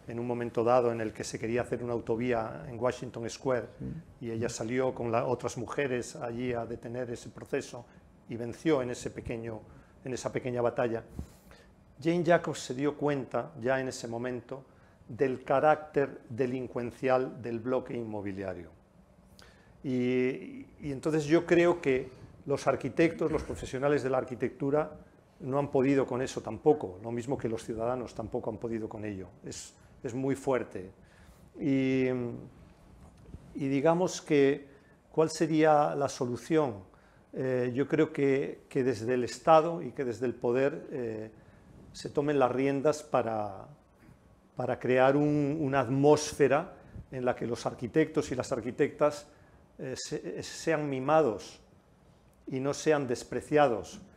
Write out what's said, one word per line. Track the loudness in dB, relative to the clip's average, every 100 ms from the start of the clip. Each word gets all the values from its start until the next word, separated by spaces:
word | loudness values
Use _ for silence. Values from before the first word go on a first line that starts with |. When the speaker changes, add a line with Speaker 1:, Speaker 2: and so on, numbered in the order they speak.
| -10
Speaker 1:
en | -8
un | -4
momento | -4 -2 0
dado | 4 4 4
en | 0
el | -6
que | -8
se | -10 -6
quería | -4 -2
hacer | -2 -4
una | -4
autovía | -6 -2 -2 0 -2 -2 -8 -12
en | -2
Washington | -2 -2 -8 -8 -10
Square, | -6 -2 -2 -2 -10
Speaker 2:
Sí. | -10 -10 -14 -12 -8
Speaker 1:
y |
ella | -4 -4
salió | -4 -2 0 0
con | -2 0
la, | 0 2
otras | -2 -2 -6
mujeres | -6 -4 -2 -2 -4 -8
allí | -8 -6 -4
a | -4 -6
detener | -10 -8 -8 -8
ese | -8 -12
proceso | -16 -6 -6 -4 -12 -16 -20 -20 -20 -12
y | -8
venció | -8 -2 2 2
en | 2
ese | -4 -8
pequeño, | -10 -8 -8 -8 -10 -14 -20 -20 -16
en | -10
esa | -6 -4
pequeña | -4 -4 0
batalla. | 0 2 -2 -2 -8 -14 -14 -18 -20 -20 -20 -20 -20 -6
Jane | -2 0
Jacobs | 4 4 4 -8
se | -8 -2
dio | -2 0
cuenta | 0 0 -2 -4 -6 -4
ya | 0 0
en | 0
ese | -6 -8
momento | -6 -6 -6 -10 -14 -14 -20 -20 _ -16
del | 0 0 0
carácter | 2 4 6 4 2 0 0 -4 -12
delincuencial | -2 -2 -2 -6 -6 -8 -2 2 2 2 -6
del | -6 -6
bloque | -2 -2 -2 -8
inmobiliario. | -6 -6 -6 -6 -6 -8 -14 -20 _ _ -20 -20 -20 -20 -20 -20 -20 -12
Y, | -4 -2 0 2 0 -2 -10 -16 -18 -12
y | -8
entonces | -4 0 0 4
yo | 2 6
creo | 6 6 4
que | 2 0 0 -12 -20 -16 -4
los | 0 2
arquitectos, | 0 -2 2 2 4 -2
los | -2
profesionales | -4 -8 -6 -2 2 2
de | 2
la | 0
arquitectura, | -2 -4 -4 -2 0 0 -2 -8 -20 -20 _ _
no | -4 -2
han | 2
podido | 4 4 4 2
con | -2
eso | -4 -6
tampoco, | -8 0 4 4 2 -8
lo | -6
mismo | -6 -4 -4
que | -2
los | -6
ciudadanos | -6 -4 -2 -2 -6
tampoco | -10 -6 -6 -6
han | -6
podido | -6 -6 -6
con | -8 -8
ello. | -8 -12 -14
Es, | -14 -14 -16 -20 -20 -14
es | -8
muy | -4 -2 -2
fuerte. | 0 0 -2 -10 -14 -18 -20 -20 -20 -20 -20 -6
Y, | 0 2 2 2 0 0 -4 -8 -14 -20 -20 -20 -20 -20 -20 -20 -20 -20 -14 -6
y | 0
digamos | 4 4 4 2 -2
que, | 2 6 6 4 -6 -20 _ -20 _
¿cuál | 2 2
sería | 2 2 4 6 6 4 2
la | -2
solución? | -2 -4 -4 0 2 2 -4 -14 -20 _ _ _
Eh, | -4 0 0 0
yo | 0 0
creo | 2 2
que, | 4 2 2 0 -8 -4
que | 0
desde | 0 0 0
el | 0
Estado | -2 -2 6 6 6 -2
y | -8
que | -4
desde | -4 -2 -4
el |
poder, | -2 0 2 2 0 -10
eh, | -6 -6 -6 -10 -16 -20 -20 -20 -20 -20
se | -12 -4
tomen | -2 2 4
las | 4
riendas | 4 2 2 2 0
para, | 0 0 0 -2 -4 -8 -16 -20 _ _ -20 -20 -20 -20 _ -6
para | -2 -2
crear | 4 6 8 6
un, | 4 2 0 0
una | 0 0
atmósfera | 2 4 6 6 4 2 4 4 0 -12 -18 -18 -12
en | -2
la | -2 0
que | -4
los | -4 -4
arquitectos | -4 -2 2 2 0 -2
y | -4
las | -2
arquitectas, | -4 -4 0 0 2 0 0 -14 -20 -20 -20 _ -12
eh, | -10 -8
se-, | -8 -8 -8 -10
sean | -10 -6 -2 0 0
mimados | -2 4 4 4 0 -8 -18 -20 _ _ _ _ _ _ _ -8
y | -4
no | -2
sean | 0 2 2 2
despreciados. | -4 -4 -8 2 4 6 4 -6 -16 -20